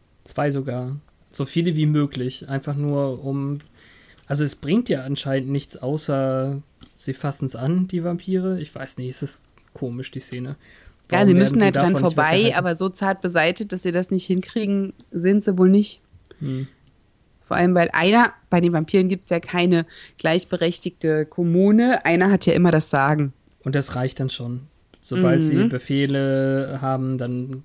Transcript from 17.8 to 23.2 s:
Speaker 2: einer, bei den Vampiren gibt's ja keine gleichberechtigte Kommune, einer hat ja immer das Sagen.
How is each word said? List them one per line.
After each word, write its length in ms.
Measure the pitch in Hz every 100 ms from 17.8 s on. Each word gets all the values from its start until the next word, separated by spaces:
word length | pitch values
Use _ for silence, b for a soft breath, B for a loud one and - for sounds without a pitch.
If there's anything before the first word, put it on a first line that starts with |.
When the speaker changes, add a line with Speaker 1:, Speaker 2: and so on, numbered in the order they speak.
| 170
Speaker 2:
einer, 400 | - 175 226 240 - -
bei 100 | 175
den 120 | 175
Vampiren 360 | 170 160 196 185
gibt's 200 | 185 -
ja 120 | 170
keine 440 | - 180 175 170 160 B B _
gleichberechtigte 1080 | 160 170 - 180 170 170 180 - 160 156 151
Kommune, 800 | - 175 170 196 214 240 254 -
einer 240 | 170 190
hat 160 | 196 -
ja 60 |
immer 160 | 160 175
das 180 | 156 -
Sagen. 440 | 143 139 151